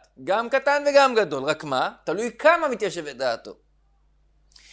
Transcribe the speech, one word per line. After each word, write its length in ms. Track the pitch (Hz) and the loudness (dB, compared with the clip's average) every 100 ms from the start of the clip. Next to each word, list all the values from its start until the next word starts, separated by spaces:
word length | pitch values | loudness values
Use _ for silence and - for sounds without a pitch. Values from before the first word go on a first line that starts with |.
| _ - | _ -12
גם 240 | 131 208 233 | -4 -2 0
קטן 360 | 269 277 285 285 | -2 0 0 4
וגם 280 | 277 269 | 4 6
גדול. 300 | 226 180 139 | 4 0 -2
רק 200 | 135 151 | -2 -4
מה? 280 | 151 131 170 - | -2 -2 -2 -4
תלוי 260 | - 175 233 - | -6 -4 -6 2
כמה 300 | 302 339 302 | 2 4 0
מתיישבת 480 | 240 196 160 147 123 | -4 -6 -6 -10 -6
דעתו. 380 | 127 113 104 - _ _ _ _ _ _ _ _ _ _ - | -4 -4 -10 -20 _ _ _ _ _ _ _ _ _ _ -20